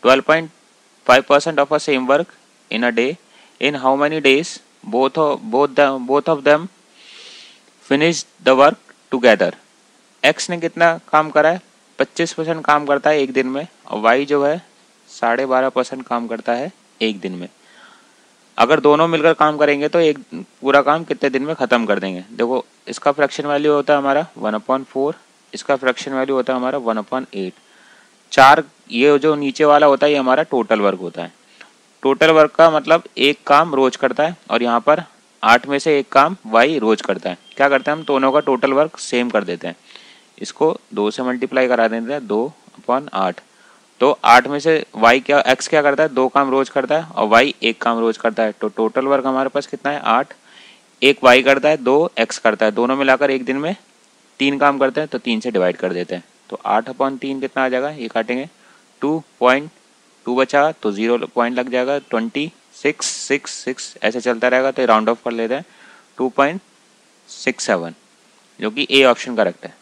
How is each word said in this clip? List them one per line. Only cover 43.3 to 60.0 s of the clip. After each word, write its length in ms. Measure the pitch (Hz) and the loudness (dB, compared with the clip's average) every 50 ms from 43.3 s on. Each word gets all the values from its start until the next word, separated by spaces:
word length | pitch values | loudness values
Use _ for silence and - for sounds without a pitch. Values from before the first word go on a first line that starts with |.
| - - _ _ _ _ _ _ _ _ _ _ _ _ | -6 -8 _ _ _ _ _ _ _ _ _ _ _ _
तो 80 | 120 135 151 - - | 0 0 0 2 4
आठ 220 | - 117 127 123 135 | 6 6 6 6 2
में 120 | 143 147 | -6 -2
से 140 | 143 160 160 151 - _ _ | 0 0 0 0 -2 _ _
वाई 240 | 107 110 117 123 135 | 2 4 4 4 4
क्या, 200 | 123 - 143 147 | 2 0 0 2
एक्स 260 | - - 131 - - - | 2 2 0 0 -2 -2
क्या 140 | - 151 | 0 2
करता 220 | 143 143 139 139 156 | 2 2 2 2 0
है, 60 | 156 | 0
दो 180 | 135 127 131 127 | 0 0 -2 2
काम 220 | - 143 139 135 | 2 0 0 2
रोज 180 | 131 135 135 127 | 0 -2 -2 -2
करता 260 | - 143 131 123 151 | -2 -4 -2 -2 -2
है 80 | 156 165 | -4 -4
और 220 | 160 - - 113 107 | -6 -4 -4 0 4
वाई 260 | 107 117 131 143 - _ - | 4 4 4 4 -2 _ -4
एक 180 | 117 110 _ | -4 -4 _
काम 180 | - 120 117 113 | -4 -4 -2 0
रोज 180 | 113 117 110 - | 0 -2 -2 -2
करता 260 | - 117 107 110 113 | -4 -4 -2 -2 -4
है। 80 | 107 | -4
तो 160 | 104 _ - 107 | -4 _ -8 -8
total 380 | - - 113 110 113 131 131 135 | -4 -2 -4 -2 -2 -2 0 0
work 180 | 139 135 127 | 0 0 0
हमारे 240 | 135 131 131 135 135 | -2 -2 -2 -2 -2
पास 180 | _ 143 135 - | _ -6 -6 -6
कितना 240 | - 135 _ 139 | -14 -8 _ -6
है, 80 | 147 147 | -6 -4
आठ। 340 | 143 113 113 123 143 - - _ _ _ _ - - - - _ _ _ _ _ | -2 0 0 0 0 -4 -12 _ _ _ _ -20 -20 -20 -20 _ _ _ _ _
एक 220 | - 135 139 - - | 2 2 2 6 6
वाई 180 | 127 123 131 120 | 6 6 6 6
करता 260 | 135 139 139 131 151 | 4 2 2 2 0
है, 80 | 156 151 | 0 0
दो 340 | 127 123 131 147 165 180 _ - | 0 2 2 2 2 0 _ -4
एक्स 180 | 113 - - - | -4 -4 -4 -2
करता 260 | _ 113 107 101 113 | _ -2 0 2 0
है, 60 | 107 | -2
दोनों 240 | 104 104 120 123 135 139 | 0 0 -2 -2 -2 0
मिलाकर 340 | 139 135 131 120 143 139 | 2 2 2 2 2 -2
एक 140 | 135 131 127 | -2 -2 -4
दिन 120 | 120 131 139 | -4 -6 -4
में 180 | 147 165 196 - _ _ _ _ _ _ _ _ _ _ _ _ | -4 -6 -8 -8 _ _ _ _ _ _ _ _ _ _ _ _
तीन 200 | 135 139 143 135 | -2 -2 0 2
काम 180 | 143 143 139 135 | 2 2 2 2
करते 220 | 135 131 127 151 | 0 0 0 -4
हैं 60 | 151 151 | -6 -6
तो 80 | - 123 | -8 -8
तीन 220 | _ 123 117 110 | _ -4 -4 -2
से 120 | - 127 | -4 -2
divide 260 | 110 98 90 90 85 - | -2 0 0 0 -2 -2
कर 160 | - 92 90 | -4 -6 -4
देते 220 | 87 90 - 92 | -6 -6 -8 -10
हैं। 80 | 87 - _ _ _ _ _ | -12 -12 _ _ _ _ _
तो 100 | 98 - - | -14 -10 -4
आठ 240 | 101 101 110 117 127 | -2 -2 -2 -2 -4
upon 280 | 127 127 143 135 135 123 | -6 -4 -4 -4 -4 -8
तीन 200 | 127 139 139 135 | -10 -10 -8 -8
कितना 220 | 131 131 _ 139 131 | -8 -8 _ -4 -4
आ 40 | 131 | -2
जाएगा, 200 | 127 127 131 147 | -2 -4 -6 -6
ये 180 | 156 147 120 113 | -8 -10 -14 -8
काटेंगे, 400 | - 113 113 113 123 127 139 170 _ _ _ _ _ _ _ _ _ _ | -6 -6 -4 -4 -6 -6 -6 -10 _ _ _ _ _ _ _ _ _ _
टू 220 | - 143 156 160 156 _ _ _ | -4 -4 -4 -4 -6 _ _ _
पॉइंट 300 | 123 123 127 139 147 165 _ _ _ _ _ _ | 2 2 2 2 0 -8 _ _ _ _ _ _